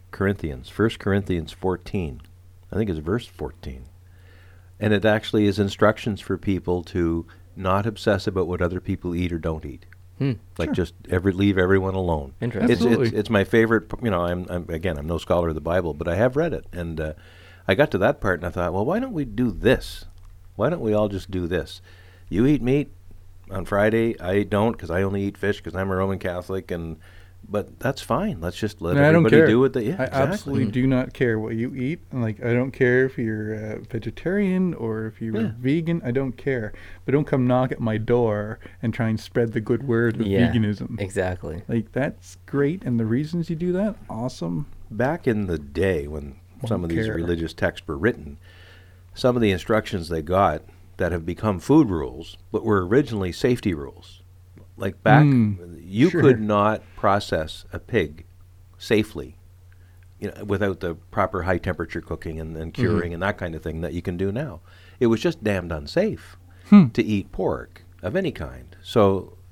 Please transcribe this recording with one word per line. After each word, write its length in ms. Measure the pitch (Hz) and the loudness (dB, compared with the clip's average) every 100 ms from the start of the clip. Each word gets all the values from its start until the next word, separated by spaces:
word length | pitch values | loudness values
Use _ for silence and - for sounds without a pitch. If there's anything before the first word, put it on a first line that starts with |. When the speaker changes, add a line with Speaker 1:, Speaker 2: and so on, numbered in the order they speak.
| - | -14
Speaker 1:
Corinthians, 580 | - 98 98 78 65 - | -2 -2 -2 -4 -8 -8
First 280 | - 110 - | 0 0 0
Corinthians 540 | 104 98 98 87 78 | 0 0 0 -4 -4
fourteen. 680 | - 92 90 - 101 80 62 - - - - - | -6 -4 -4 -4 -6 -6 -8 -16 -20 -20 -20 -8
I 40 | 95 | -4
think 120 | 107 | -2
it's 100 | 80 | -2
verse 280 | 76 117 - | -2 -4 -4
fourteen. 560 | - 73 - 78 64 64 - - - - - - - - - | -10 -12 -10 -14 -14 -16 -20 -20 -20 -20 -20 -20 -20 -20 -2
And 140 | 107 | 2
it 120 | 104 107 | 4 4
actually 400 | 107 - 110 104 | 2 2 4 4
is 100 | 98 | 4
instructions 600 | 98 - 104 - 120 98 | 0 4 4 4 -2 -4
for 160 | - 92 | -4 -4
people 460 | - 90 90 90 | -2 -2 0 -2
to 420 | 85 90 82 82 82 - - - | -2 0 0 0 -4 -14 -18 -6
not 300 | 92 95 107 | 0 0 0
obsess 420 | 104 - 101 107 | -2 0 0 0
about 200 | 92 85 | -2 -2
what 140 | 87 | 0
other 180 | 87 90 | -2 -2
people 340 | - 92 87 85 | -4 -4 -4 -2
eat 160 | 90 | -2
or 80 | 85 | -2
don't 260 | 80 80 71 | -4 -4 -8
eat. 200 | 64 - - - - | -14 -18 -20 -16 -4
Speaker 2:
Hmm. 160 | 139 110 - - | -4 -4 -8 -6
Speaker 1:
Like, 100 | 311 | -2
Speaker 2:
Sure. 60 | 277 | -2
Speaker 1:
just 180 | 85 - - | -2 -6 -4
every, 220 | 92 95 | 0 2
leave 240 | 90 101 95 | 4 4 4
everyone 360 | 90 98 95 95 | 4 4 2 -2
alone. 380 | 90 78 69 - | 0 -2 -4 -6
Speaker 2:
Interesting. 300 | 117 107 117 | -6 0 2
Speaker 1:
It's, 100 | 120 | 4
it's, 40 | 120 | 4
Speaker 3:
Absolutely. 280 | 113 117 104 | 4 2 0
Speaker 1:
it's 100 | 101 | 2
my 140 | 104 | 2
favorite, 460 | 95 113 113 113 - | 4 4 4 4 0
p-, 80 | - | -4
you 80 | 120 | 0
know, 100 | 90 | 0
I'm, 240 | 87 90 90 | 0 -2 -4
I'm, 200 | 90 80 | -6 -6
again, 280 | 80 90 76 | -4 -4 -4
I'm 100 | 76 | -4
no 100 | 82 | -4
scholar 320 | - 87 85 | 0 0 0
of 60 | 76 | -2
the 60 | |
Bible, 320 | 76 92 85 | -2 0 0
but 140 | 73 82 | -4 -2
I 60 | 87 | 2
have 200 | 127 135 | 2 2
read 160 | 165 | -2
it. 120 | 104 - | -4 -8
And, 260 | 87 85 80 | -8 -8 -6
uh, 140 | 78 - - - - - - | -6 -8 -16 -20 -20 -6 0
I 60 | |
got 160 | 98 151 | 4 4
to 60 | 92 | 4
that 220 | 107 147 | 2 2
part 180 | 104 87 | 0 0
and 60 | 87 | -2
I 40 | |
thought, 220 | 90 87 | -4 -2
"Well, 120 | 92 117 | 0 0
why 140 | 214 | -2
don't 120 | 269 | -2
we 120 | 175 131 | -6 -4
do 240 | 101 123 | -2 -2
this? 560 | 82 98 127 - - - - - - - - | 2 2 2 0 -14 -16 -18 -20 -20 -12 -2
Why 140 | 123 | -2
don't 120 | 165 | 0
we 120 | 113 | 0
all 160 | 104 107 | 2 2
just 220 | 98 - | -2 -6
do 160 | 92 85 | -4 -2
this? 340 | 87 76 - - - - - - | -2 -4 -12 -20 -20 -20 -20 -4
You 160 | 87 131 | 2 4
eat 160 | 160 | 2
meat 280 | 120 143 139 - - - - - - | 2 0 -2 -10 -20 -20 -20 -20 -10
on 160 | 95 87 | -8 -2
Friday. 540 | 101 107 113 113 - | 2 4 4 2 -2
I 240 | 87 101 | 0 0
don't, 340 | 98 101 113 107 | 2 2 2 0
'cause 140 | 80 | -2
I 100 | 87 | 0
only 220 | 98 101 | 0 0
eat 140 | 98 - | -2 -2
fish 240 | 98 101 | -4 -4
'cause 120 | 82 | -6
I'm 160 | 87 95 | -6 -2
a 60 | 92 | 0
Roman 240 | 98 92 | -2 -2
Catholic, 500 | 92 87 87 95 - | -4 -6 -6 -6 -6
and, 280 | 87 82 80 - - - - - | -6 -8 -10 -16 -20 -20 -20 -8
but 300 | 101 - - | -6 -6 -6
that's 240 | 123 143 | -6 -6
fine. 360 | - 120 208 107 | -4 -2 -2 -6
Let's 200 | 85 - | -8 -6
just 240 | 107 - | -6 -4
let 100 | 85 131 | 0 4
Speaker 3:
No, 60 | |
I 40 | 143 | 6
don't 140 | 170 143 | 6 8
Speaker 1:
everybody 120 | 143 | 8
Speaker 3:
care. 100 | 156 | 8
Speaker 1:
do 120 | 117 | 6
what 140 | 131 | 4
they," 120 | 123 110 | 2 -2
yeah, 80 | 175 | -2
Speaker 3:
I 60 | |
Speaker 1:
exactly. 180 | 127 135 | -2 0
Speaker 3:
absolutely 420 | 143 208 139 139 110 | 0 0 -2 -2 0
Speaker 2:
Mm-hmm. 60 | |
Speaker 3:
do 140 | 123 131 | 0 2
not 260 | 127 127 | 2 -2
care 260 | - 123 110 | 0 0 0
what 160 | 110 113 | -2 -4
you 180 | 123 | -4
eat. 280 | 139 127 - - | -4 -6 -6 -8
And, 100 | 117 | -4
like, 220 | 113 104 120 | -4 -2 0
I 80 | |
don't 160 | 120 135 | 0 0
care 320 | - 123 123 131 | 2 4 4 2
if 120 | 131 | 0
you're 360 | 110 110 107 107 | -4 -2 -4 -6
a 240 | 107 110 | -6 -10
vegetarian 960 | 110 117 113 - 165 202 196 185 185 160 | -8 -8 -6 -6 -2 0 2 2 0 -2
or 320 | 113 110 110 | -4 -4 -6
if 120 | - | -8
you're 160 | 113 202 | -4 -2
Speaker 1:
Yeah. 100 | 220 117 | -2 -2
Speaker 3:
vegan. 460 | 127 160 165 170 127 | 0 0 0 -2 -2
I 60 | |
don't 260 | 123 135 - | -2 -2 -4
care. 340 | 143 127 107 - - - | -4 -4 -4 -10 -16 -12
But 100 | - | 0
don't 120 | 135 147 | 0 2
come 220 | 139 123 | 2 4
knock 240 | 127 131 | 4 2
at 80 | - | 0
my 180 | 113 110 | -2 0
door 640 | 110 120 117 104 104 110 - - | 2 2 2 0 -4 -10 -14 -6
and 100 | 117 | -4
try 160 | 110 113 | -2 0
and 100 | 110 | -2
spread 340 | - 127 117 | -2 0 0
the 60 | 113 | 0
good 260 | 107 120 135 | 0 0 2
word 340 | 117 120 113 | 2 2 2
of 60 | 107 | 2
Speaker 2:
Yeah, 240 | 98 120 | 4 4
Speaker 3:
veganism. 500 | 117 104 101 - 110 | 4 2 0 -6 -6
Speaker 2:
exactly. 640 | 95 95 92 92 - 82 - | -4 -2 -2 -2 -8 -10 -4
Speaker 3:
Like, 260 | 117 - | -4 -2
that's 440 | 127 143 - - - - | -4 -4 -6 -16 -20 -6
great. 380 | 139 143 190 | 0 0 0
And 160 | - 117 | -2 -2
the 80 | 110 | 0
reasons 420 | 120 151 170 165 | 0 -2 -4 -4
you 60 | 160 | -4
do 160 | 180 | -2
that, 220 | 180 208 - - | -2 -2 -4 -10
awesome. 600 | 226 135 - 170 165 - - - | -8 -8 -6 -6 -6 -8 -12 -10
Speaker 1:
Back 360 | 107 127 170 135 | -2 -2 0 0
in 200 | 107 98 | 0 0
the 100 | 80 | -4
day 500 | 71 78 95 82 71 | -4 -2 0 0 -4
when 280 | 76 71 - - - 117 | -8 -10 -14 -20 -10 -4
some 160 | 98 | -2
Speaker 3:
Won't 100 | 85 | -2
Speaker 1:
of 60 | 82 | -2
these 80 | - | -2
Speaker 3:
care. 100 | 85 | -2
Speaker 1:
religious 380 | 85 85 80 | -2 -2 -4
texts 340 | - 87 - - | -2 -4 -4 -8
were 100 | 71 | -2
written, 400 | 107 120 76 71 - - - - - - - | 0 -2 -8 -16 -20 -20 -20 -20 -20 -20 -20
some 220 | - 123 123 | -2 2 4
of 60 | |
the 100 | 107 | 4
instructions 580 | 92 - 110 - 92 80 | 2 0 0 0 -4 -4
they 120 | 82 | -4
got 400 | 78 92 95 76 - - - - | 0 4 4 2 -6 -20 -14 -4
that 140 | 90 | -2
have 140 | 85 82 | -2 -4
become 340 | 85 110 92 | -4 -2 0
food 300 | - 151 123 | 4 6 6
rules, 480 | 85 65 65 - - - | 2 -4 -8 -14 -18 -6
but 120 | 107 | -4
were 240 | 113 101 90 | 2 2 4
originally 440 | 123 135 107 92 | 2 2 0 -4
safety 420 | - 127 123 107 | 0 0 2 0
rules. 500 | 78 69 - - - - - - - - - | -2 -6 -14 -20 -20 -20 -20 -20 -20 -20 -8
Like, 260 | 101 - | -6 0
back, 220 | 110 117 147 | 6 8 8
Speaker 3:
Mm, 540 | 131 107 92 87 78 | 6 4 0 -8 -16
Speaker 1:
you 260 | 80 101 165 | -4 2 4
Speaker 3:
sure. 120 | 170 | 6
Speaker 1:
could 200 | 139 117 | 6 6
not 400 | 104 104 104 107 - - | 4 4 4 2 -6 -2
process 720 | 107 101 - 85 80 - - | 2 2 0 -4 -4 -10 -14
a 60 | - | -16
pig 460 | - 117 78 78 - - - - - - | -2 0 0 -4 -20 -20 -20 -20 -20 -12
safely, 600 | - 107 107 78 65 - - - - - - - - - | 0 2 2 -6 -14 -16 -20 -20 -20 -20 -20 -20 -20 -12
you 120 | 101 | -12
know, 120 | - 101 | -8 -4
without 340 | 98 101 92 | -2 0 -2
the 160 | 87 82 - | -6 -6 -6
proper 320 | - 92 95 | -2 0 0
high 140 | 85 90 | -2 -2
temperature 440 | - 85 85 90 | -2 -4 -6 -8
cooking 380 | - 80 82 80 | -8 -8 -8 -10
and, 160 | 80 80 | -8 -8
and 160 | 82 | -8
Speaker 2:
Mm-hmm. 80 | - | -2
Speaker 1:
curing 320 | 117 85 85 | 0 0 -2
and 80 | 85 | -4
that 140 | 98 104 | -4 -4
kind 180 | 87 78 | -6 -6
of 60 | |
thing 200 | 82 80 | -6 -6
that 120 | 82 | -4
you 80 | 87 | -4
can 160 | 95 87 | -4 -4
do 140 | 98 | -4
now. 300 | 107 147 82 - - - - | -4 -6 -10 -18 -20 -18 0
It 80 | 120 | 2
was 140 | 113 | 2
just 220 | 180 160 | 0 -2
damned 280 | 107 95 85 | -2 -2 -2
unsafe 680 | 78 71 165 214 147 - - - - - | -6 -4 0 0 -2 -12 -20 -20 -20 8
Speaker 3:
Hmm. 180 | 202 135 | 8 8
Speaker 1:
to 140 | 123 | 4
eat 280 | 107 104 - | 0 0 -2
pork 520 | - 170 65 - - - - | -4 -4 -4 -8 -20 -20 -10
of 140 | 90 185 | -4 -2
any 160 | 175 | -2
kind. 440 | - 71 64 62 - | -4 -10 -12 -18 -20
So 560 | - 120 98 95 - - - | -2 4 4 4 -2 -14 -20